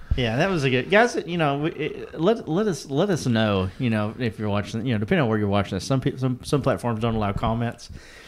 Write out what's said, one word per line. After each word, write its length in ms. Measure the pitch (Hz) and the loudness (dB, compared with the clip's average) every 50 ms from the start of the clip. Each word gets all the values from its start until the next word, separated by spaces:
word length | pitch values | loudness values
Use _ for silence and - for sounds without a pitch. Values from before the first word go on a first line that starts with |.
| - - - | -4 -2 0
Yeah, 180 | 135 127 113 110 | 0 0 0 2
that 120 | 131 170 196 | 2 2 2
was 140 | 190 160 135 | 2 2 2
a 40 | 139 | 2
good, 200 | 123 127 127 147 | 2 2 2 4
guys. 320 | 180 208 240 240 - - - | 6 6 6 4 2 -2 -4
You 120 | 160 175 | -4 -2
know, 220 | 175 160 143 139 143 | 0 2 2 2 0
we, 120 | 147 165 | 0 -2
it, 480 | - - 151 - - - - - - 143 | -2 -2 -6 -6 -6 -8 -12 -12 -4 0
let, 280 | 160 190 226 233 - - | 2 2 2 2 0 -2
let 180 | 156 185 220 | 0 0 2
us, 220 | 214 170 - - - | 0 -2 -4 -6 -4
let 200 | 135 143 185 208 | 0 0 2 2
us 160 | 185 - - | 0 0 2
know. 440 | 127 117 113 110 107 101 95 92 95 - - | 2 2 2 4 4 2 2 0 -2 -4 -2
You 100 | 131 120 | -2 0
know, 240 | 113 107 104 104 110 - | 0 0 0 -2 -4 -4
if 180 | 127 113 98 - | -4 -4 -4 -4
you're 100 | 107 107 | -2 -2
watching, 360 | 101 104 98 - - 113 113 | 0 -2 -2 -2 -6 -4 -2
you 80 | 135 120 | -2 0
know, 60 | 104 | -2
depending 240 | 110 - 190 180 139 | 0 2 2 2 4
on 60 | 110 | 2
where 80 | 110 | 2
you're 100 | 107 104 | 2 2
watching 280 | 101 98 101 95 - 101 | 2 2 2 2 0 -2
this, 80 | 95 - | -6 -2
some 160 | - 135 131 | 0 0 0
pe-, 160 | 123 139 - | 0 -2 -2
some, 220 | 127 127 131 127 120 - | 0 -2 -2 -2 -4 -2
some 180 | - - 143 | -2 -2 0
platforms 380 | 120 139 110 90 - 120 117 107 | 2 0 0 0 0 -2 -2 0
don't 160 | 113 117 113 | 0 0 0
allow 160 | 110 107 101 | 0 0 0
comments, 580 | 101 - - 113 110 120 117 - - - - - - - - - - - - | -2 0 0 0 0 0 -2 -4 -4 -8 -14 -16 -16 -16 -16 -18 -20 -20 -20